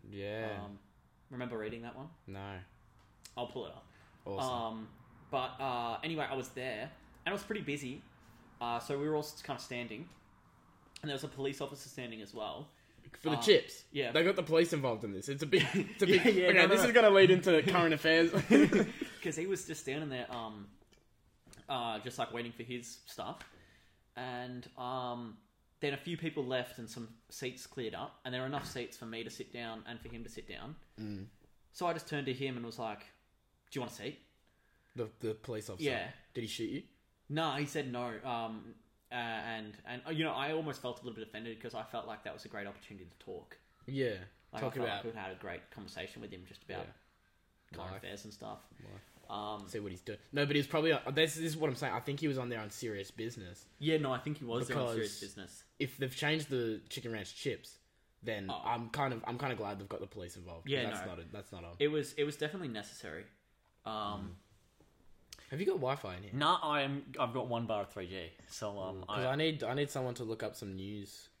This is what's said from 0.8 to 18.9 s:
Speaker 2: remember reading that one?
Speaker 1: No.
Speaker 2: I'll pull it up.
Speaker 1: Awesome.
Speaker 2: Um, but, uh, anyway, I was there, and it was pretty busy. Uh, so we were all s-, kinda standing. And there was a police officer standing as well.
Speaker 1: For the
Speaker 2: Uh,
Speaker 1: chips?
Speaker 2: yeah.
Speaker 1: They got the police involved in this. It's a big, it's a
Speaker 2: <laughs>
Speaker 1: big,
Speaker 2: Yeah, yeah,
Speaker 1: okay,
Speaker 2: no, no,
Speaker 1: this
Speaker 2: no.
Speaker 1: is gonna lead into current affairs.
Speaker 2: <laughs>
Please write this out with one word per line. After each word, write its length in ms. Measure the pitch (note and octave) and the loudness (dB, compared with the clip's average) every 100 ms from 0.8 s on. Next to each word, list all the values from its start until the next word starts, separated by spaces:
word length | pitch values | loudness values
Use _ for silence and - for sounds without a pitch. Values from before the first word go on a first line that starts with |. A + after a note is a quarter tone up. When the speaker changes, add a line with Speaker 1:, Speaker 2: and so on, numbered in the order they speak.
| - - _ - - | -20 -20 _ -20 -12
Speaker 2:
remember 280 | B2 B2 A2+ | -8 -6 -4
reading 240 | G#2+ A#2 | -4 -6
that 140 | A#2+ B2+ | -10 -12
one? 120 | D3+ - - | -14 -14 -12
Speaker 1:
No. 320 | G2 G2 F#2 F#2 - - - - - - - | -10 -8 -8 -12 -20 -20 -20 -20 -20 -14 -8
Speaker 2:
I'll 100 | A#2+ | -6
pull 180 | B2+ F2+ | -6 -8
it 60 | |
up. 140 | - - - - - - | -12 -20 -20 -20 -16 -6
Speaker 1:
Awesome. 240 | G2 C3 B2 A2+ A2+ | -2 0 0 -2 -6
Speaker 2:
Um, 100 | G#2+ - - - - | -10 -16 -20 -20 -4
but, 300 | C3+ C3 - | -2 -2 -2
uh, 380 | C3+ B2 A#2 A2+ | -2 0 0 -2
anyway, 220 | D#3 D#3+ C#3 | -2 -2 -2
I 40 | C3 | -2
was 140 | B2 | -4
there, 400 | - B2+ G#2+ C3+ - - - | -6 -6 -4 -8 -12 -20 -6
and 80 | E3 | -2
it 20 | |
was 80 | G3+ | -2
pretty 200 | - G#3+ | -2 -4
busy. 400 | C#3+ C#3+ C3 C#3 - - - - - - | -2 -4 -4 -8 -12 -20 -20 -20 -20 -6
Uh, 180 | A#2+ A#2 | -2 -2
so 200 | - C#3 | 0 0
we 100 | D3+ | 2
were 60 | D3+ | 0
all 60 | |
s-, 180 | D3 - | 0 -8
kinda 180 | - B2 | -8 -8
standing. 480 | - A#2+ A#2 A2 F3 - - - - - - - - - | -4 -6 -4 -8 -12 -16 -20 -20 -20 -20 -20 -20 -20 -10
And 60 | D#3 | -6
there 60 | |
was 100 | C3+ | -4
a 40 | D3 | -6
police 320 | - C#3 C#3 | -2 -2 -2
officer 280 | C#3+ C#3 C3+ | -6 -8 -12
standing 320 | - A#2+ A2+ | -10 -8 -8
as 100 | G2+ | -10
well. 360 | A2+ G#2 D#2 D3+ - - - - - | -6 -6 -6 -12 -18 -20 -20 -20 -4
Speaker 1:
For 100 | D#3 | 0
the 60 | C#3+ | 2
Speaker 2:
Uh, 60 | |
Speaker 1:
chips? 420 | G#3+ E3 - - - | 8 8 8 -14 -6
Speaker 2:
yeah. 200 | C#3 B2 | -2 2
Speaker 1:
They 100 | D3+ | 4
got 120 | E3+ F#3 | 6 4
the 60 | |
police 300 | D#3 D#3+ E3+ | 4 6 6
involved 320 | D#3 C3 A2 | 4 2 0
in 80 | G#2+ | -2
this. 160 | F#2+ B2 | -4 -4
It's 140 | C#3 | -4
a 40 | D3 | 4
big, 200 | F#3 C#3+ | 6 6
it's 280 | G3 G3+ - | 2 0 2
a 40 | F#3+ | 8
Speaker 2:
<laughs> 0 | |
Speaker 1:
big, 180 | F#3+ | 10
Speaker 2:
Yeah, 60 | B3+ | 10
yeah, 160 | F#3+ F3+ | 8 8
Speaker 1:
okay, 80 | F#3 | 10
Speaker 2:
no, 40 | |
no, 60 | E3+ | 10
Speaker 1:
this 140 | G#3+ | 8
Speaker 2:
no. 60 | B3 | 10
Speaker 1:
is 40 | |
gonna 160 | A#3 A3 | 12 12
lead 200 | G3 F#3 | 12 12
into 320 | F#3 F#3 E3 | 12 10 8
current 300 | E3+ F#3 E3 | 8 6 6
affairs. 360 | D3+ D#3+ D#3+ E3+ | 6 8 8 8
Speaker 2:
<laughs> 580 | F#3+ - C4+ D4+ F#3+ - | 6 10 10 12 8 4